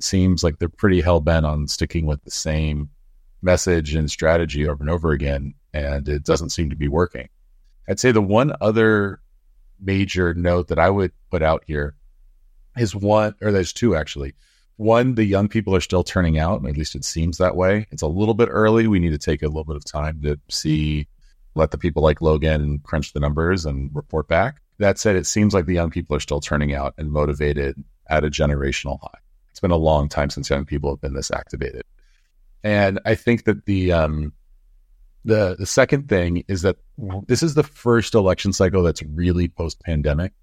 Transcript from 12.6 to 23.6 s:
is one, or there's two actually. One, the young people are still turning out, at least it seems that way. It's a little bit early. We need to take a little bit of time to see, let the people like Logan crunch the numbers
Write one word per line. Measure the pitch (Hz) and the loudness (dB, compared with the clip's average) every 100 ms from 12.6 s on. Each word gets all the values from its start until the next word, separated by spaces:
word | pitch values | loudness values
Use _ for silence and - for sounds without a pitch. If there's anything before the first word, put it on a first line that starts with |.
| - 123 | -14 -4
is | 113 | -4
one, | 104 101 107 107 - | -2 2 2 2 -2
or | 107 | 0
there's | 101 87 | 0 0
two | - 120 82 | 0 0 0
actually. | 76 73 69 - _ _ _ - | -2 -8 -10 -12 _ _ _ -4
One, | 107 117 131 | 2 4 4
the | 113 | 2
young | 104 95 104 | 2 2 2
people | 113 95 95 | 0 0 0
are | |
still | - 90 | 2 0
turning | 87 95 85 78 | 0 0 2 2
out, | 80 73 64 | 0 -2 -4
at | 73 | -4
least | 76 71 | -6 -8
it | |
seems | - 82 85 85 | -8 -4 -2 0
that | 92 | 0
way. | 87 92 104 107 | 2 0 0 -2
It's | - | -6
a | 78 | -4
little | 87 107 | 0 0
bit | 110 117 | 2 2
early. | 101 110 113 113 | 4 4 4 4
We | 98 | 2
need | 85 | 2
to | 76 | -2
take | - 78 | -2 -2
a | 76 | -2
little | 78 | -6
bit | 76 76 | -8 -10
of | |
time | - 76 76 78 | -8 -6 -6 -4
to | 73 73 - | -4 -4 -6
see, | - 78 78 76 76 73 _ _ _ - | -6 -2 0 0 -2 -4 _ _ _ -8
let | 80 78 | 0 0
the | - | 0
people | 87 76 | -4 2
like | 78 73 | 2 2
Logan | 80 78 78 76 73 73 | 2 2 2 0 0 -4
crunch | - 80 71 | -4 -6 -4
the | 73 | -2
numbers | 71 73 82 95 | -2 0 0 0